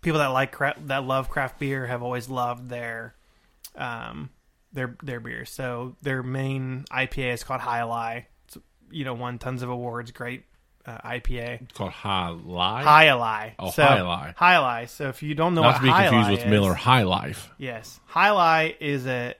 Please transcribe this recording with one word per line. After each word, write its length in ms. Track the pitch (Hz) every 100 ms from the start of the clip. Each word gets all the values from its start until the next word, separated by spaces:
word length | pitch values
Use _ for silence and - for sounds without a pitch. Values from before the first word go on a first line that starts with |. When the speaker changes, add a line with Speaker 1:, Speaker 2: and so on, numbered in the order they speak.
Speaker 1:
people 200 | 170 156
that 80 | 143
like 240 | 131 135
cra-, 240 | - 143 - 151
that 180 | 135
love 240 | 131 131 131
craft 300 | - 135 -
beer 280 | 139 135 123
have 160 | 123
always 260 | 123 123 113
loved 400 | 127 123 123 123
their, 460 | 120 117 113 113 _ _ _ _ _ - -
um, 540 | 131 117 57 60 135 _ _ _ _
their, 240 | 139 127 120
their 160 | 147 120
beers. 300 | 117 117 120
So 460 | - 131 120 127 -
their 200 | 143 131
main 640 | 127 131 135 135 131 131 -
I 160 | 127 131
P 160 | -
A 80 | 127
is 100 | 120
called 180 | - 131
High 220 | 127 120
Lie. 420 | 117 117 113 117 117 _ _
It's, 120 | - _ _ _
you 140 | 160
know, 100 | 131
won 240 | 120 123 120
tons 240 | 127 127
of 80 | 123
awards. 420 | 123 123 117 117
Great, 320 | - 123 127 _ _ _ _ -
uh, 120 | 113
I 160 | - 120
P 200 | - 123
A. 160 | 117 120
Speaker 2:
It's 100 | 127 -
called 140 | 95
High 380 | - 104 98 87
Lie? 540 | 85 85 90 92 113
Speaker 1:
High 280 | 147 151 160
Lie. 400 | 127 113 107 110 -
Speaker 2:
Oh, 120 | 92
Speaker 1:
So, 140 | -
Speaker 2:
High 180 | 143 117
Lie. 320 | 90 87 76 -
Speaker 1:
High 220 | 175 180
Lie. 260 | 135 117 120
So 220 | - 139
if 140 | 123
you 100 | 151
don't 200 | 147 165
know 80 | 170
Speaker 2:
Not 60 | 127
Speaker 1:
what 80 | 123
Speaker 2:
to 40 |
be 60 | 131
Speaker 1:
High 140 | 165
Speaker 2:
confused 200 | 190 117 104
Speaker 1:
Lie 40 |
Speaker 2:
with 120 | 101
Speaker 1:
is, 20 | -
Speaker 2:
Miller 240 | 104 98
High 280 | 87 - 127
Life. 480 | 95 90 69 - - _
Speaker 1:
Yes. 400 | 135 113 107 - _
High 240 | - 196
Lie 460 | 202 165 160 160 -
is 280 | 151 139 127
a 280 | 123 123 -